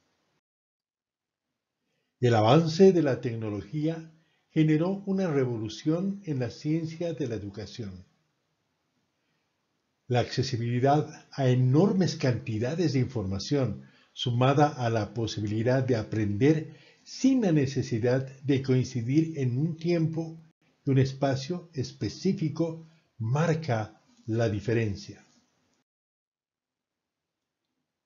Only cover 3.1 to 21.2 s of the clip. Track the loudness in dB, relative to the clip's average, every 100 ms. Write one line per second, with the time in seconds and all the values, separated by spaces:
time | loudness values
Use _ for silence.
3.1 | 0 -4 -6 -6 -6 -6 -4 -4 -4 -10
4.1 | _ _ _ _ 2 4 4 0 -2 -2
5.1 | -2 0 0 0 -2 -6 -6 -2 0 -2
6.1 | -4 -6 -4 -4 -6 -4 -2 -4 -6 -6
7.1 | -4 -6 -6 -8 -12 -12 -12 -12 -14 -20
8.1 | _ _ _ _ _ _ _ _ _ _
9.1 | _ _ _ _ _ _ _ _ _ -2
10.1 | 0 0 -2 -2 -2 -2 2 4 4 0
11.1 | -8 -12 -2 2 4 4 4 4 4 0
12.1 | 0 -2 -2 -4 -4 -2 0 0 0 0
13.1 | -2 -4 -4 -2 0 0 -4 -12 _ _
14.1 | -6 -2 2 4 4 2 2 -2 0 -2
15.1 | -4 -6 -4 -4 -2 0 2 2 0 -2
16.1 | -2 -2 2 4 4 0 -16 -20 _ -18
17.1 | 0 2 4 4 2 2 -2 -2 0 2
18.1 | 0 -2 -6 0 0 2 2 0 -4 0
19.1 | 2 0 -2 -2 0 -2 -2 -2 0 0
20.1 | -2 -8 -12 -20 _ _ _ 0 2 2
21.1 | 0